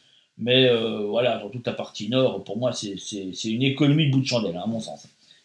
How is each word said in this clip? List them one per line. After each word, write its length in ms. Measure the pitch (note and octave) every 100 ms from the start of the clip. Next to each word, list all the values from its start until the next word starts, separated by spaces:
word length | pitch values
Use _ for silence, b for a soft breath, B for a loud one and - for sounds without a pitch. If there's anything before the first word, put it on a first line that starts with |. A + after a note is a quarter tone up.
| b b b -
Mais, 280 | A2+ B2+ B2+
euh, 340 | A#2 A2+ G#2
voilà, 380 | G#2 A2+ B2 A2
dans 120 | G#2
toute 160 | B2 A#2+
la 80 |
partie 340 | G#2+ - - G#2
nord, 340 | B2+ B2+ G2
pour 140 | - G#2
moi, 160 | B2
c'est, 220 | A#2 G#2 F#2+
c'est, 360 | - G#2 F#2+
c'est 160 | F2+ A2
une 140 | A2+
économie 420 | C3+ C3+ D3 D3+ D3
de 60 |
bout 80 | C3+
de 60 | C3
chandelle, 300 | B2 G#2 F2
hein, 60 |
à 20 | G2+
mon 140 | A2+
sens. 280 | F#2 D2 - _ b b